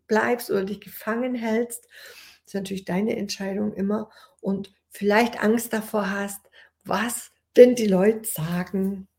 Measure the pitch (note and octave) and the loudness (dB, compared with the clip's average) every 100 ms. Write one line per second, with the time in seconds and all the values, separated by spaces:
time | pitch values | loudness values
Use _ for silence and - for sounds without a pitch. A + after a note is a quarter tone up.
0 | - A3 A#3 A#3+ - G3 F#3+ G#3 - - | -2 0 2 0 0 -2 -2 -8 -12 -12
1 | - A#3 B3+ B3 A3+ A3 A#3+ - - - | -6 -4 -4 -4 -2 0 -2 -8 -16 -20
2 | - - - - _ G3 F#3 F#3+ F#3 F3+ | -20 -20 -20 -20 _ -8 -6 -8 -4 -2
3 | A3 A3 G3+ - G3 G3 G#3+ F#3+ G3 G#3+ | -2 -2 -6 -6 -6 -4 -4 -4 -2 -2
4 | G#3+ - - _ F#3+ G3 - _ _ - | -6 -16 -20 _ -4 -4 -6 _ _ -4
5 | G3+ G#3 A#3+ - G#3 A#3 - A3 G#3+ G#3+ | 2 4 2 0 2 2 0 -6 -4 -4
6 | F#3+ G3+ G3+ - - - - _ - G3 | -4 -6 -8 -12 -18 -20 -20 _ -6 -2
7 | A#3 - - _ _ - B3 A#3 G#3+ F3+ | -2 -6 -12 _ _ 10 10 8 2 4
8 | G#3 A3 - - D#3+ F3 F3+ G3 F#3+ F#3+ | 4 0 -4 -6 -4 -4 -4 -4 -4 -6
9 | F#3+ | -12